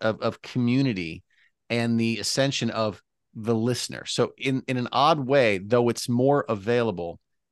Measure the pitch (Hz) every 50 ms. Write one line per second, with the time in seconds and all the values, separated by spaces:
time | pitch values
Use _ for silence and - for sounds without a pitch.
0 | - 110 107 - 113 113 104 - - - - 127 123 120 123 131 139 135 113 92
1 | 87 80 80 92 - _ _ _ _ _ _ _ _ _ 117 117 117 117 117 113
2 | 113 113 113 104 101 - - - 135 139 139 - 131 113 - 110 110 107 95 -
3 | _ _ _ _ _ _ _ - 107 110 117 110 110 123 123 - - - 65 -
4 | - - - - 123 - - - - 135 131 131 - - 131 123 123 - - 120
5 | 139 151 170 156 135 120 139 143 127 110 101 92 95 104 120 120 120 120 113 -
6 | - - 120 120 127 135 143 143 - - 117 101 95 107 120 123 120 113 98 87
7 | 87 85 82 - _ _ _ _ _ _